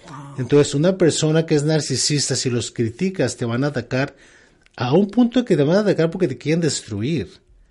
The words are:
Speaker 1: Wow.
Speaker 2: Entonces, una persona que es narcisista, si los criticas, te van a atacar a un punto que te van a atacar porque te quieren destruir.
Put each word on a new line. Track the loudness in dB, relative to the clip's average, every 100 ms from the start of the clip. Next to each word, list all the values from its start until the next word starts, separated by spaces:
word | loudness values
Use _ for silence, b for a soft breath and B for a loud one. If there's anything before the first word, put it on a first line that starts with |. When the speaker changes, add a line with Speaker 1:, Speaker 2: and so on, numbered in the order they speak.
| B
Speaker 1:
Wow. | B -14 -8
Speaker 2:
Entonces, | 2 4 4
una | 2 0 2
persona | 2 2 2 2 2
que | 0
es |
narcisista, | 2 0 0 -2 -2 -2 -2 -2
si | -2
los | -2 -4
criticas, | -4 -4 -2 -4 -2 -4 -2
te |
van | -4 -2
a | -2
atacar | -4 -4 -4 -4 b b b b b b -8
a | 0
un | 2 2
punto | 2 2 2
que | 2 2
te |
van | 4 2
a |
atacar | 2 2 0
porque | 0 -4
te | -2
quieren | -2 0
destruir. | 0 -2 -6 -6 -4 -4 -6 -12 _ _ _